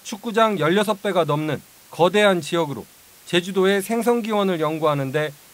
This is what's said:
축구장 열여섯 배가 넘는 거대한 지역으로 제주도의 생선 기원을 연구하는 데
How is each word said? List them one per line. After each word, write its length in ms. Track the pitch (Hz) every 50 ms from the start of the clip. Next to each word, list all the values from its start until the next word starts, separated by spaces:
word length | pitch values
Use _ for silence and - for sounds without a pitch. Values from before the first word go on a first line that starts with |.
| -
축구장 560 | - 226 202 - 240 196 226 226 220 208 160
열여섯 440 | 147 156 180 208 208 202 196 - -
배가 220 | 208 175 180 160
넘는 380 | 147 147 151 156 156 135 101 - - - - - -
거대한 520 | - - 165 180 180 208 208 202 190 175 147
지역으로 420 | - 175 170 160 143 135 107 85 - - - - - - - -
제주도의 560 | - 170 180 175 196 185 196 185 190 202 196
생선 400 | 190 208 233 233 226 240 240 240 214
기원을 380 | 220 214 208 202 190 180 156
연구하는 520 | 156 151 160 156 156 151 147 143 135 131 131
데 200 | 151 151 151 147 - - -